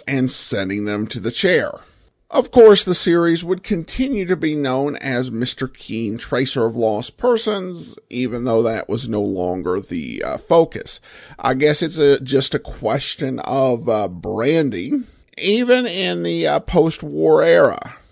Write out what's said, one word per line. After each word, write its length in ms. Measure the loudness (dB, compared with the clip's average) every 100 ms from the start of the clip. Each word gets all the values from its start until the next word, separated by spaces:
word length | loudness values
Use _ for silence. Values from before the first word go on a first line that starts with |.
| -4
and 240 | -2 -2
sending 540 | -4 -4 -4 -4 -4 -4
them 200 | -4 -6
to 140 | -6
the 120 | -6
chair. 380 | -2 2 2 0 -10 -20 _ _ _ -6
Of 200 | -2 2
course, 340 | 8 10 10 4
the 100 | 0
series 480 | 2 2 2 0
would 200 | -2 -6
continue 640 | -4 -6 -4 -4 -2 -2 -2
to 120 | -2
be 180 | -2 -2
known 400 | -2 0 -2 -4
as 340 | -4 -4 -4
Mister 380 | -4 -4 -4 -8
Keen, 500 | -10 -10 -6 -6 -8
Tracer 480 | -4 -2 -2 0 -2
of 100 | 0
Lost 420 | -2 -2 -6 -2
Persons, 800 | 0 2 0 -4 -6 -12 -14 -18 -10
even 360 | -4 -4 -4 0
though 180 | 2
that 240 | 2 0 -4
was 220 | -6 -4
no 120 | -2
longer 600 | -2 -2 -2 -2 -2 -4
the, 420 | -4 -8 -8 -8
uh, 140 | -6 -6
focus. 640 | 2 2 2 -4 -12 -16 -18 -20 -20 -6
I 160 | -2
guess 280 | 2 2 2
it's 160 | -2 2
a, 220 | 4 4
just 340 | 2 0 0 -4
a 40 |
question 800 | -6 -6 -2 -2 -4 -6 -6 -6
of, 500 | -4 0 2 2 0
uh, 180 | 0 -2
branding. 960 | -6 -6 -2 2 2 2 -2 -4 -4 -6 _ _ -4
Even 480 | 0 2 4 2 2
in 380 | -4 -4 -2
the, 240 | -4 -2 0
uh, 120 | -2
post-war 800 | 0 2 2 0 -8 0 4 4
era, 540 | 6 6 4 2 -10 -16 _